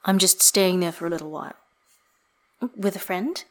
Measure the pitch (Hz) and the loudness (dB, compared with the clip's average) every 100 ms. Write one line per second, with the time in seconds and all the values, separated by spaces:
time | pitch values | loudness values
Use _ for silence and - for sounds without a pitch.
0 | - 190 190 - - - 190 180 175 165 | 2 2 4 4 4 6 4 4 0 -4
1 | 170 165 151 151 147 - _ _ _ _ | -6 -6 -8 -10 -12 -16 _ _ _ _
2 | _ _ _ _ _ _ 247 - 196 196 | _ _ _ _ _ _ -10 -4 -4 -4
3 | - 185 240 349 - | -6 -4 -4 -6 -12